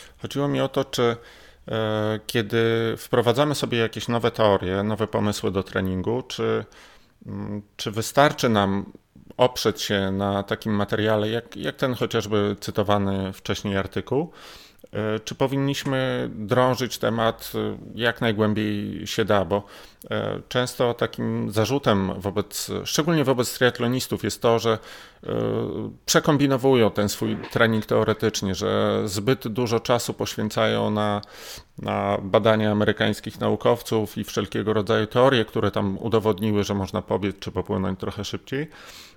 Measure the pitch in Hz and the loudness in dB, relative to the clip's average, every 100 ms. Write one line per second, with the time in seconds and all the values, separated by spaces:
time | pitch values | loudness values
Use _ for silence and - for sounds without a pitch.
0 | - - - 139 143 135 135 - - - | -20 -14 -8 -2 0 0 0 -2 -2 2
1 | 120 113 - - - - - 113 110 107 | 2 0 -6 -20 -20 -20 -6 -2 0 0
2 | 107 107 - 120 104 117 113 113 113 110 | 0 -2 -2 -2 0 0 2 0 -2 -4
3 | - 123 117 117 147 139 120 117 113 113 | -2 2 4 4 2 0 0 0 0 -2
4 | - 117 117 - 107 98 92 95 104 104 | -2 0 0 4 4 4 2 -2 0 -2
5 | 107 113 104 101 110 95 - 104 95 92 | -2 0 0 0 -2 -2 -2 -2 0 -2
6 | 92 123 - - 113 110 104 - - - | -2 -4 -4 -4 -2 -2 -4 -14 -20 -20
7 | _ _ - 98 104 104 - - 120 104 | _ _ -12 -10 -8 -10 -10 -10 -6 -4
8 | 107 - 147 147 127 107 98 98 98 - | 0 4 4 4 2 4 2 0 -4 -14
9 | _ - - - 127 - 113 - - 101 | _ -20 -10 2 2 2 -2 -2 0 0
10 | 95 95 98 98 98 110 110 104 101 107 | 0 0 0 -2 -2 -4 -2 -2 -2 0
11 | 107 107 107 117 - - 143 - 135 120 | 0 2 0 -4 -6 -8 -8 -2 -2 0
12 | 117 117 104 104 101 101 - - 104 104 | -2 -2 0 0 0 -2 -4 -2 2 2
13 | 98 98 95 - - 101 104 98 95 104 | 0 -2 -4 -6 -6 -4 -2 -4 -4 -6
14 | - 131 170 - - - - _ - 104 | -4 -2 -4 -10 -20 -20 -20 _ -12 -6
15 | 107 107 - - 135 139 139 139 139 131 | -4 -4 -6 -2 0 0 0 -2 -2 -2
16 | 131 123 123 - 104 123 127 123 123 - | -2 -2 -6 -8 0 4 4 2 -2 -2
17 | 117 113 113 - - 113 107 101 - 107 | -2 2 0 0 -6 -4 -4 -6 -10 -4
18 | 117 - 120 104 107 104 107 104 101 87 | -2 0 0 2 2 2 -2 -2 -6 -8
19 | 98 - 104 104 85 101 - - - - | -4 0 4 4 4 -2 -2 -14 -20 -18
20 | - 107 104 98 - 123 127 - 120 117 | -6 -4 -4 -6 -4 -2 -2 0 0 0
21 | 113 - 113 113 113 107 110 139 131 101 | -4 -4 -4 -4 -2 0 2 2 2 2
22 | 95 92 98 98 - - - 98 95 - | 2 -2 -4 -2 -4 -6 -6 -6 -4 -2
23 | 156 160 131 123 120 - 123 117 120 127 | 2 2 2 2 0 2 2 4 0 -2
24 | - 104 104 - 120 117 113 110 - - | -2 -4 -4 0 2 4 2 0 -4 -20
25 | - - - 117 113 113 117 - 107 117 | -20 -14 -6 -4 -2 -2 -4 -6 -8 -8
26 | - 165 160 143 143 131 135 127 107 - | 0 2 4 4 2 2 4 6 4 4
27 | 104 - 113 110 - 127 113 110 104 113 | -2 -2 -4 -4 -2 2 4 2 2 2
28 | 110 107 110 - 101 92 101 104 104 104 | 2 2 0 0 -2 -2 0 0 2 0
29 | 107 98 107 135 120 107 120 113 - 120 | -2 -2 0 0 -2 -2 0 0 2 0
30 | - - 107 - 107 117 110 110 107 104 | 0 -4 -6 -4 -4 0 2 2 0 0
31 | 104 104 - - - - - - 104 101 | 0 -2 -6 -16 -18 -18 -18 -10 -4 0
32 | 101 101 98 110 110 110 107 104 107 104 | 0 0 2 4 4 4 4 2 2 2
33 | 110 104 110 - 110 107 120 117 - 113 | 0 -2 -6 -4 -2 2 2 2 2 0
34 | 101 - 101 - 101 113 104 107 101 110 | 0 -4 -6 -4 -2 -2 0 0 2 2
35 | 104 123 131 127 107 117 101 107 101 95 | 2 4 6 4 2 0 0 0 -2 -2
36 | 113 113 107 92 107 104 98 101 92 98 | 0 2 2 2 2 2 2 0 -2 -4
37 | - 101 98 - - 92 90 101 95 92 | -2 -2 -2 -4 -6 -6 -2 -2 -2 -4
38 | 101 101 98 98 - 131 160 - - - | -6 -6 -6 -8 -6 -6 -6 -12 -20 -20
39 | - | -20